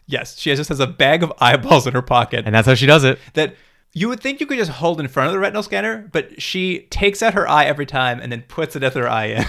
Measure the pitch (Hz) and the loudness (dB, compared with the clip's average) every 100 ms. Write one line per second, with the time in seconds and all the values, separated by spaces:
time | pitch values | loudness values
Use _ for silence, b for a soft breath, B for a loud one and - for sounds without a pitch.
0 | - 131 117 - 156 139 147 139 131 - | -8 -8 -8 -6 -2 -2 -2 -2 -2 2
1 | 135 165 165 - 123 127 180 156 123 127 | 2 2 0 2 4 4 4 4 4 -2
2 | - 127 120 120 110 110 113 120 135 156 | 0 0 0 -2 0 2 4 4 6 6
3 | 135 127 B - 156 - b b b 160 | 4 0 B -4 -4 -4 b b b -6
4 | 220 247 269 277 294 262 180 131 170 160 | -6 -4 -8 -6 -6 -4 -4 -2 -2 -2
5 | 135 143 139 190 208 214 208 196 214 220 | -4 -2 0 0 -2 -4 -6 -4 -4 -8
6 | 208 160 - - - 185 185 180 - - | -6 -6 -6 -8 -8 -4 -4 -4 -6 0
7 | 202 196 226 196 - 151 143 143 135 135 | 0 2 0 0 2 2 2 0 -4 -2
8 | 127 123 123 120 - - 156 143 131 131 | -2 -4 -8 -10 -10 -8 -8 -4 -4 -2
9 | 120 113 107 110 | -2 -2 -4 -4